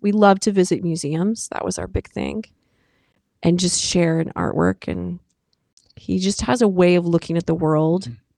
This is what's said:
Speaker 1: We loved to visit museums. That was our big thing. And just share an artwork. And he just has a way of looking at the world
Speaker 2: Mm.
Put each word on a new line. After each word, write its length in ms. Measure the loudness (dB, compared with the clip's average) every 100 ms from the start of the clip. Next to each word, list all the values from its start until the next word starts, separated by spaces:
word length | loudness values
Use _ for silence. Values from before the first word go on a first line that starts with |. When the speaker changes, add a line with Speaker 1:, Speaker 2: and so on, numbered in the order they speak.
Speaker 1:
We 100 | -2
loved 300 | 4 6 4
to 100 | 2
visit 300 | 2 2 0
museums. 640 | -2 -4 -4 -2 -2 -4 -8
That 140 | -8
was 140 | -6 -6
our 80 | -6
big 220 | -8 -6
thing. 340 | -6 -6 -6 -10 _ _ _ _ _ _ _ _ _
And 160 | 0 2
just 220 | 0 -2
share 380 | -2 0 0 0
an 100 | -4 -4
artwork. 500 | -4 0 0 0 -6
And 320 | -8 -8 -10 _ _ _ _ _ _ _ -16
he 220 | -6 -2
just 220 | -2 -2
has 200 | -2 2
a 60 | 2
way 260 | 4 4
of 120 | 4 2
looking 300 | 0 0 -4
at 100 | -2
the 80 |
world 500 | 0 0 2 2 0 -4
Speaker 2:
Mm. 80 | -16 _